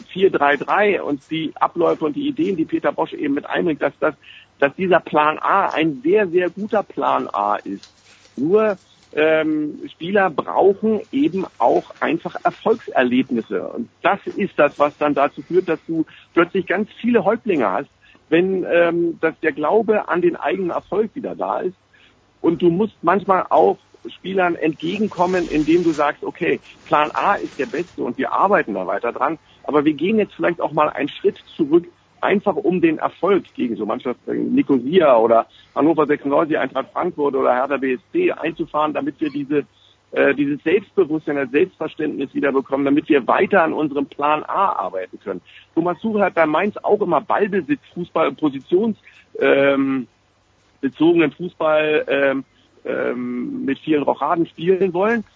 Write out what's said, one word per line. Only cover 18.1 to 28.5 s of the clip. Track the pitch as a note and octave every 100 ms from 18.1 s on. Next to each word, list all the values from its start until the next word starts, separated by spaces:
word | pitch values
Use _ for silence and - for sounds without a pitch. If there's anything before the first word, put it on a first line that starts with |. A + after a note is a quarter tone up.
| _ -
wenn, | D#3+ F#3 F#3 -
ähm, | E3+ E3+ E3+ E3+ -
dass | D#3+ -
der | D#3
Glaube | C#3+ D3+ G#3 G#3+ G#3+ -
an | E3+
den | F3
eigenen | - C#3+ F#3 F3
Erfolg | C3+ - G3 A3+
wieder | - F#2 E2+
da | F#2+ A#2
ist. | F3+ F#3 _ _ _ _ _ _
Und | D#3+ E3+
du | F3
musst | E3+ A3 -
manchmal | E3 F#3+ F#3+ F#3 -
auch | D3 F#3+ F#3 _ _ -
Spielern | - F3+ F#3+ F3+ E3+
entgegenkommen, | D#3+ - D#3+ G3+ G#3+ - F3+ F#3 E3
indem | D3+ D3+ F3
du | E3+
sagst, | D3 D3 -
okay, | - - E3 B2+ - - -
Plan | D3+ D3+
A | - E3
ist | G3+ D3+ -
der | B2+
beste | C#3+ F3 -
und | A#2+ A#2+
wir | B2+
arbeiten | A#2+ F#3+